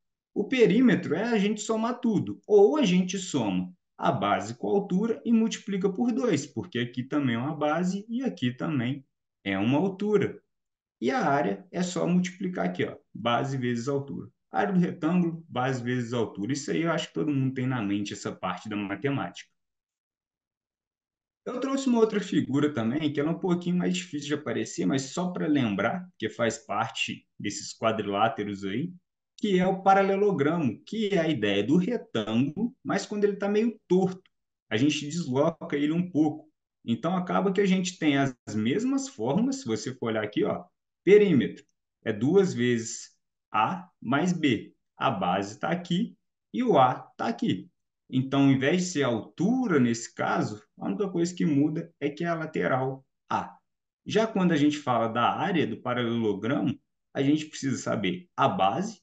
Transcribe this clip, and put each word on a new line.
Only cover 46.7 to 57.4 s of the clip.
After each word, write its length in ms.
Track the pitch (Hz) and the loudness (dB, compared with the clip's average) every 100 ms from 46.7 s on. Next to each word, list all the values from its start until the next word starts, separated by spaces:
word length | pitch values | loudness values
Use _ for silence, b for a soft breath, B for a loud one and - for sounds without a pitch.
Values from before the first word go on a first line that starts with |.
| 156 | 6
A 160 | 123 - - - | 6 2 -8 -6
tá 120 | 220 | -4
aqui. 420 | 233 214 95 - _ _ _ - | -2 -2 -2 -6 _ _ _ -6
Então, 340 | 131 127 139 | -2 0 4
ao 80 | 135 | 6
invés 320 | 127 135 180 | 6 4 0
de 40 | 180 | 0
ser 140 | 143 | 0
a 40 | 131 | 0
altura 720 | 110 - - 175 254 240 151 | 0 -4 -2 0 2 2 4
nesse 340 | 120 117 - | 4 0 -6
caso, 500 | - - 107 131 104 _ - | -6 -2 0 -2 -6 _ -10
a 80 | - | -6
única 240 | 196 196 | -4 -2
coisa 240 | 175 170 | -2 -2
que 120 | - 175 | 0 2
muda 460 | 139 151 160 - - | 2 2 0 -8 -6
é 100 | 147 | -6
que 140 | - | -4
é 40 | 170 | -4
a 80 | 165 | -4
lateral 720 | 156 175 160 135 131 135 _ _ - | -4 -2 0 0 -2 -6 _ _ -6
A. 280 | 107 90 - _ _ _ _ - | -4 -4 -14 _ _ _ _ -2
Já 220 | 175 220 | 0 2
quando 240 | 202 180 | 2 2
a 40 | 156 | 4
gente 220 | 147 147 | 4 2
fala 300 | - 120 113 | 0 0 0
da 240 | 117 113 | 2 2
área 340 | 104 160 175 113 | 2 0 0 0
do 160 | 110 | -2
paralelogramo, 1000 | 123 123 117 117 110 95 107 143 - 104 _ _ _ | -4 -2 -2 0 0 0 -2 0 -2 -4 _ _ _
a 120 | - | -2
gente 220 | 139 151 | 2 2